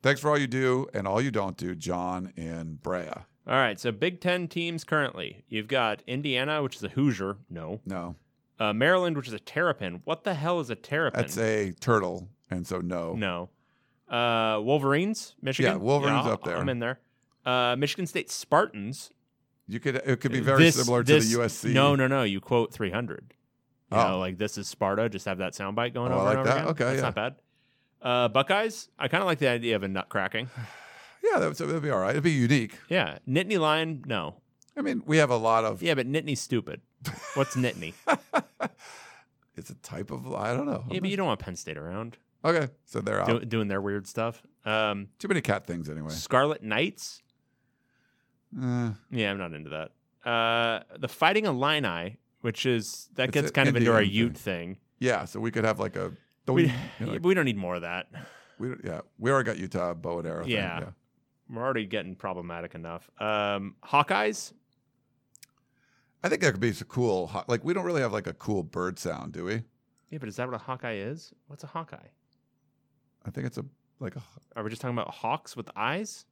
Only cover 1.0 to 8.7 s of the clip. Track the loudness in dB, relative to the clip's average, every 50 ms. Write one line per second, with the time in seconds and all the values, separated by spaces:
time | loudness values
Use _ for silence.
1 | -2 0 2 2 2 2 0 0 -2 -2 -4 -6 -6 -6 -6 -6 -4 -4 -4 -2
2 | -2 -4 -4 -4 -6 -8 -10 -10 -8 -8 -8 -8 -8 -10 -10 -8 _ -4 -4 -4
3 | -4 -6 -10 -12 -14 _ _ _ _ 0 2 2 2 2 -2 -2 -2 -4 -2 0
4 | -2 -2 -2 -2 -2 -2 0 0 -2 -4 -4 -4 -4 -4 -6 -8 -4 -2 0 0
5 | 0 0 -2 -6 -8 -8 -10 -14 -16 _ -6 -4 -2 0 2 2 2 2 0 -2
6 | -4 -6 -6 -4 -2 0 0 0 0 0 0 0 -2 -2 -4 -6 -8 -4 0 4
7 | 4 4 4 2 -2 -4 -4 -6 -10 _ -12 -10 -8 -8 -8 -8 _ -8 -8 -6
8 | -6 -8 -10 -14 _ _ _ _ _ _ _ _ 0 0